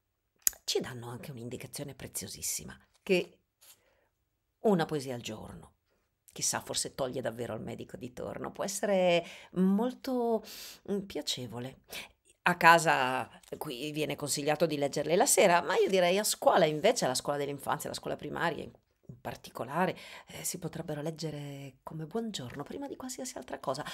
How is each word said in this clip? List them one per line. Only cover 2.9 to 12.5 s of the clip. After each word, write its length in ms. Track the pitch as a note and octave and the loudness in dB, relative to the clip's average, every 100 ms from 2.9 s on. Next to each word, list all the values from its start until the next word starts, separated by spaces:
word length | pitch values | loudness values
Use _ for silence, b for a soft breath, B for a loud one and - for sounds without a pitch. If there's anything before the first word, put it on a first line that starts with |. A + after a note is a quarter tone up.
| _ | _
che 360 | - F3+ - _ _ _ b b b b b b _ _ _ _ | 0 0 0 _ _ _ b b b b b b _ _ _ _
una 240 | A3+ F#3 | 2 4
poesia 300 | D3+ D#3 C3 | 2 -4 -4
al 60 | A#2+ | -8
giorno, 540 | A2 G#2+ - F#2 - _ _ _ _ _ _ - | -8 -10 -12 -16 -20 _ _ _ _ _ _ -6
chissà, 240 | - A2+ | -2 -2
forse 340 | - B2+ C3+ | -2 -4 -4
toglie 280 | - C3 B2+ | -2 -2 -2
davvero 320 | A#2+ A2+ A2 | -4 -4 -4
al 80 | A2 | -6
medico 340 | A#2 A2+ - - | -6 -10 -10 -12
di 160 | B2 | -12
torno, 400 | - - - C3+ | -8 -8 -6 -8
può 100 | - | -6
essere 640 | G3 - G#3 F#3+ F3+ E3+ E3+ B B | -4 -2 0 4 6 4 2 B B
molto, 920 | F3+ F#3+ G3+ B3 B3+ - B3 A#3 A3 A3 B B B - | 2 4 4 2 -4 -4 0 2 0 -2 B B B -6
mm, 60 | G3+ | -4
piacevole. 800 | G3 - - - B2 A#2 B2+ - - B B B _ _ | -4 -8 -6 -6 -6 -8 -10 -12 -16 B B B _ _
A 140 | F3+ | 0